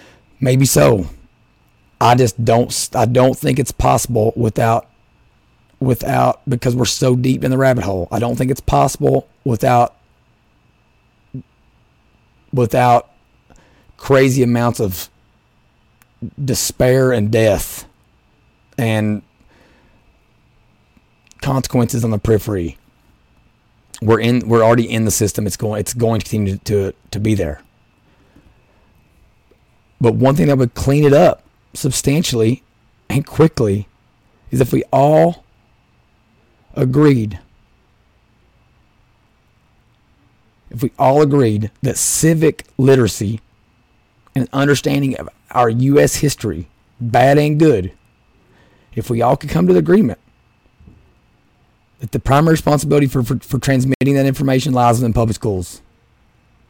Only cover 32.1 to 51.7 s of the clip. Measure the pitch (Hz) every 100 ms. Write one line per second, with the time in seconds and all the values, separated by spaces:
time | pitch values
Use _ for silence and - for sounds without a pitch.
32.1 | 143 175 120 110 127 _ _ _ _ _
33.1 | 139 - - 160 - 110 98 101 _ _
34.1 | _ _ _ - 127 127 131 - 131 143
35.1 | 156 170 170 _ _ _ _ _ _ _
36.1 | _ _ _ _ _ _ - 131 131 151
37.1 | 135 107 92 - _ _ _ _ _ _
38.1 | _ _ _ _ _ _ _ _ _ _
39.1 | _ _ _ _ _ _ _ _ _ _
40.1 | _ _ _ _ _ - 117 123 - 135
41.1 | 143 151 143 120 107 107 - 131 - -
42.1 | - 160 165 156 - - - 131 131 113
43.1 | - 101 110 - _ _ _ _ _ _
44.1 | _ _ - 123 135 143 135 147 143 135
45.1 | 123 - - _ - 120 113 131 143 143
46.1 | - 147 - 110 80 85 _ _ _ 120
47.1 | 120 131 143 151 151 160 117 90 - _
48.1 | _ _ _ _ _ _ _ _ - -
49.1 | 117 120 139 147 165 180 180 160 190 151
50.1 | 92 _ _ _ _ _ _ - - _
51.1 | _ _ _ _ _ _